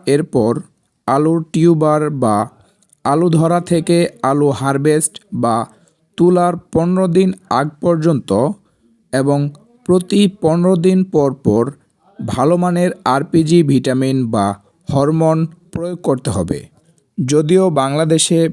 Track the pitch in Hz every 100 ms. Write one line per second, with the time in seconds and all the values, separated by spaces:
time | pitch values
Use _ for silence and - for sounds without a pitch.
0 | - 143 - 131 113 123 - _ _ _
1 | - 139 156 165 160 160 170 156 156 151
2 | 151 143 117 104 110 _ _ _ _ _
3 | 127 151 175 160 160 175 170 170 165 170
4 | 170 - 131 143 143 - 135 139 147 151
5 | - - - 120 117 113 113 _ _ _
6 | _ - 175 180 175 175 - 165 170 185
7 | 185 180 190 - - 123 147 - 175 165
8 | 160 135 - 98 147 - _ _ _ _
9 | - 131 139 143 143 143 _ _ - 180
10 | 180 202 202 - 160 170 185 180 185 185
11 | 190 156 139 131 - 107 127 - _ _
12 | _ - 117 - 143 175 180 175 180 -
13 | - 135 - 165 156 175 143 131 135 127
14 | 131 131 117 113 101 101 _ _ - 139
15 | 143 160 160 160 160 - _ 165 175 170
16 | - 131 - 98 78 - - _ _ _
17 | _ - 127 147 156 185 190 147 135 147
18 | 160 160 - 165 165